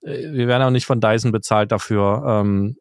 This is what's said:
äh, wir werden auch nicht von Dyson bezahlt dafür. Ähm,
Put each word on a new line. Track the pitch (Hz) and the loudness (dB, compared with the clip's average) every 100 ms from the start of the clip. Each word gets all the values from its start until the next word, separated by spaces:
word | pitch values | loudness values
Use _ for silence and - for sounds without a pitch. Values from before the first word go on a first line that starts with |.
äh, | - - - | -12 -10 -8
wir | 139 120 | -4 0
werden | 123 | 2
auch | 131 | 2
nicht | 127 - | 0 0
von | 123 | 0
Dyson | 110 113 120 | 2 2 0
bezahlt | 110 - 107 104 | -2 0 0 2
dafür. | 107 - 107 101 107 139 | -2 -2 0 2 0 0
Ähm, | 107 101 98 101 135 | 0 2 0 -2 -6